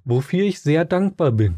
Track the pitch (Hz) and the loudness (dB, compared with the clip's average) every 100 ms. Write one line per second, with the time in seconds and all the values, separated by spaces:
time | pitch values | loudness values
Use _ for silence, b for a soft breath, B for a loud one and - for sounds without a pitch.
0 | 123 123 139 175 202 180 143 156 165 180 | -2 -2 -2 -2 -2 -2 0 0 0 0
1 | 196 190 151 110 104 | -2 0 0 2 0